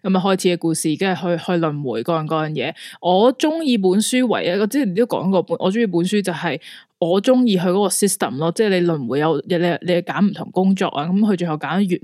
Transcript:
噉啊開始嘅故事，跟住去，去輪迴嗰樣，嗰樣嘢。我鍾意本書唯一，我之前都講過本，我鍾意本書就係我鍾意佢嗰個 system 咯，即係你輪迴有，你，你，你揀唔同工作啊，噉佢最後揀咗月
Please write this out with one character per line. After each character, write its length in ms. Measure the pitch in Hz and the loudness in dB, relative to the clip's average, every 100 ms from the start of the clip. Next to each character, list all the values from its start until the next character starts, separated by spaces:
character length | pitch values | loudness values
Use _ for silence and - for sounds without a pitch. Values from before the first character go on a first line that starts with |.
噉 140 | 196 190 | -2 0
啊 40 | |
開 200 | 190 190 | 2 2
始 60 | 190 | 2
嘅 80 | 175 | 0
故 160 | 165 | -2
事， 200 | 160 160 147 | -2 -2 -2
跟 180 | 190 180 | -2 -2
住 60 | |
去， 160 | 175 170 - | -2 -2 -2
去 60 | |
輪 180 | 175 160 147 | 0 0 -2
迴 220 | 135 110 | -4 -4
嗰 160 | 123 165 | -2 -2
樣， 60 | 156 | -2
嗰 200 | 160 156 | -4 -4
樣 60 | |
嘢。 220 | 151 127 - - - | -4 -6 -8 -14 -6
我 340 | 170 185 240 254 | 0 4 4 4
鍾 260 | 311 330 | 0 0
意 140 | 311 240 | 0 2
本 140 | 185 | 2
書 360 | 190 208 254 254 | 2 2 0 0
唯 160 | 139 127 | 0 0
一， 40 | 185 | 0
我 80 | 214 | 0
之 100 | 277 | 0
前 160 | 240 | 0
都 120 | 175 240 | 0 0
講 240 | 113 175 | 0 0
過 100 | 190 | 0
本， 140 | - 170 | 0 -2
我 100 | 190 | 0
鍾 80 | 214 | 0
意 60 | 226 | 0
本 140 | 170 | 2
書 200 | 180 208 | 0 0
就 120 | 190 | -2
係 260 | 151 175 135 - - - - | -4 -6 -6 -10 -20 -12 -4
我 220 | 170 185 | 0 2
鍾 240 | 208 254 247 | 4 4 4
意 120 | 185 | 2
佢 100 | 180 | 2
嗰 140 | 185 | 2
個 40 | 202 | 0
system 480 | - 202 - 151 123 | 0 0 0 -4 -2
咯， 160 | 165 | -2
即 140 | 175 220 | 0 2
係 40 | 185 | 2
你 40 | 175 | 2
輪 220 | 160 120 | 0 -2
迴 100 | 135 | 0
有， 180 | 156 151 - | 0 0 -2
你， 80 | 175 | 0
你， 360 | 175 160 175 | 0 -2 -2
你 80 | 175 | -2
揀 280 | 175 151 202 | -2 0 0
唔 40 | |
同 180 | 160 - | 0 -6
工 240 | - 190 190 | 0 2 2
作 120 | 180 | 0
啊， 160 | - 156 | -2 -2
噉 120 | 190 | 0
佢 180 | 214 180 | 2 0
最 100 | 175 | -2
後 60 | |
揀 240 | 151 143 175 | -4 -2 -2
咗 120 | 202 | 0
月 100 | 175 | -2